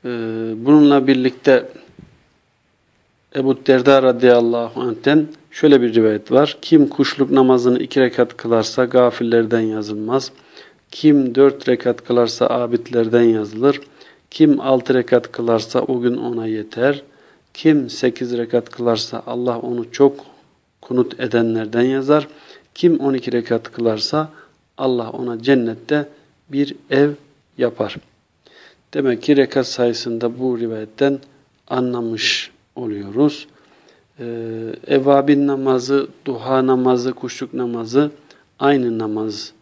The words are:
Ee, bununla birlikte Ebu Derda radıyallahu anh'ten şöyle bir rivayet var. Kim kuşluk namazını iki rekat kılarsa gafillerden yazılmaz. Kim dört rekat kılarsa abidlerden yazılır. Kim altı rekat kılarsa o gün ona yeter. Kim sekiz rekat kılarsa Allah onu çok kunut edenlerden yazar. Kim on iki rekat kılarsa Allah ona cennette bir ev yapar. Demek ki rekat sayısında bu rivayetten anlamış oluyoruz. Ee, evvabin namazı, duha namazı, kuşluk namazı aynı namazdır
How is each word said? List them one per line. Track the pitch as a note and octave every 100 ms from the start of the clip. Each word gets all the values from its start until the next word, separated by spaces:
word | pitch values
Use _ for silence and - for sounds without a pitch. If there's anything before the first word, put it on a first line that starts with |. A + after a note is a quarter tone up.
| B2
Ee, | A#2+ A2+ A2+ A2+ A2
bununla | B2 D3+ D3 C#3+ C3
birlikte | C3 B2+ B2 C#3 B2+ - - _ - - _ _ _ _ _ _ _ _ _ _ _ _ C#3
Ebu | C3+ C3 -
Derda | C3 B2+ C3+
radıyallahu | C3 A#2+ B2 A#2+ A#2 A#2 A2+ A#2+
anh'ten | B2 A2 C3+ D3+ D3+ - _
şöyle | - D#3 C#3
bir | A#2+
rivayet | A2+ A2 G#2+ -
var. | B2+ D3 -
Kim | - D#3+ C#3+
kuşluk | - C3+ - C3+
namazını | C3+ C3 B2+ B2 B2
iki | B2+ C#3
rekat | B2+ - A#2+ -
kılarsa | A#2 A#2 G#2+ - B2
gafillerden | B2+ A#2+ A#2 A#2+ A#2 A2+ A2+
yazılmaz. | A2 G#2+ G#2 G#2+ A2 C3+ - - _ - - _ _
Kim | - D3+ C#3+ B2+ A#2+
dört | C#3 C#3 -
rekat | B2 B2 A#2+
kılarsa | - B2 A2+ - A#2+
abidlerden | B2 A#2+ A#2 - A#2+ A2+ A#2+
yazılır. | A#2 A2 G#2 G#2+ C#3 C#3+ - _ - _ _
Kim | - D3+ C#3
altı | C3+ C3 B2
rekat | B2+ A#2+ B2 -
kılarsa | - A#2 A2+ A2 C3
o | A2 B2+
gün | A#2+ B2
ona | A#2+ A#2 A2+
yeter. | A2 G#2+ A2+ C3 C#3 - _ _ _ _
Kim | - D#3+ D3+ A#2+
sekiz | - B2+ A#2+ A#2+ A#2+
rekat | A#2 A#2+ A2+
kılarsa | - A#2 A2 - A2+ -
Allah | A#2+ B2 A#2
onu | B2 A#2+ A#2
çok | - C#3 C#3 - _ _ _ _ _
kunut | - B2 A#2+ -
edenlerden | B2 A#2+ A2+ A2+ A2 A#2
yazar. | B2 C3+ C3+ D3+ D3+ - - - _ -
Kim | F3 D#3+
on | C#3
iki | C3 B2
rekat | A#2+ A2+ A2+ -
kılarsa | - A#2 A2 - D3+ D#3 - _ _ _ -
Allah | C3 B2 A2+
ona | - B2 A#2
cennette | A#2+ C3+ A2+ A2+ - D3 C#3+ _ _ _ _
bir | C#3 C#3 - _
ev | C3+ D3 C#3+ _ _ _ -
yapar. | B2 A2+ G#2 - _ _ _ _ _ _ - _ _
Demek | - C#3 A#2
ki | - C#3
rekat | C3 C#3+ B2
sayısında | - A#2+ A2+ A#2+ A2+ A#2 B2
bu | C3 A#2+
rivayetten | A#2 A2 G#2+ - C#3 C#3 - _ _ _ _
anlamış | B2+ B2+ B2 A#2 A2 - - - _ _ -
oluyoruz. | A#2 G2+ G2 A2 D3 D3 - _ _ _ _ _ _ -
Ee, | A#2+ A#2 A2+ A2+ A2+ - -
evvabin | C#3 C3+ C#3 C#3 C#3+ C#3+
namazı, | C3+ C3+ B2+ B2 C#3 C3 _ C#3+
duha | A#2+ A#2+ C3 C3
namazı, | B2+ B2+ B2 B2
kuşluk | B2 B2 - B2
namazı | C3 B2 A#2 A2+ B2+ D3 - _ _ _ _
aynı | C#3 C#3+ A#2+ A2+
namazdır | A2 G#2+ A2 G2+ - _